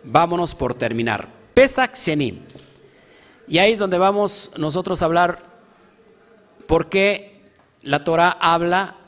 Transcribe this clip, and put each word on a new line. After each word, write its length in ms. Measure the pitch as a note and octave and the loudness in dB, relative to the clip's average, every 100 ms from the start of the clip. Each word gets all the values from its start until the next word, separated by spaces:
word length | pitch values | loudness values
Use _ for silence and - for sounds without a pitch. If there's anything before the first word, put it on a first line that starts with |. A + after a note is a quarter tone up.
vámonos 500 | C3 B2+ E3+ E3+ E3+ | 2 2 2 -2 -4
por 200 | - B2 | -4 -6
terminar. 540 | B2+ A#2 A2+ A#2 G#2 - - - | -4 -4 -2 -2 -4 -8 -20 -2
Pesach 400 | - C4 - B3 | 2 2 2 -4
Sheni. 480 | - - D3+ B2+ F2+ - - - _ - _ _ - - _ - | -4 -4 -2 -4 -6 -20 -20 -20 _ -20 _ _ -20 -20 _ -4
Y 100 | D#3 | 2
ahí 160 | G3+ | 2
es 40 | A3 | 2
donde 200 | G3 F3+ | 0 2
vamos 520 | F#3+ G3+ G3+ - - - | 2 2 -2 -4 -12 -6
nosotros 420 | D#3 D#3+ F3+ F3+ | -4 -4 -4 -2
a 40 | |
hablar 380 | E3 E3+ F3 F3 - - _ _ _ _ _ _ _ _ _ _ - | 0 2 2 -2 -16 -20 _ _ _ _ _ _ _ _ _ _ -2
por 220 | E3 D#3 | -2 0
qué 540 | G3 G3 G3+ - - - _ _ _ | 0 0 -2 -10 -20 -20 _ _ _
la 200 | - D3 | -4 -2
Torah 340 | E3 E3 E3+ - | 0 2 2 2
habla 560 | E3 E3+ F3 F3+ F#3+ - | 0 2 0 -2 -4 -12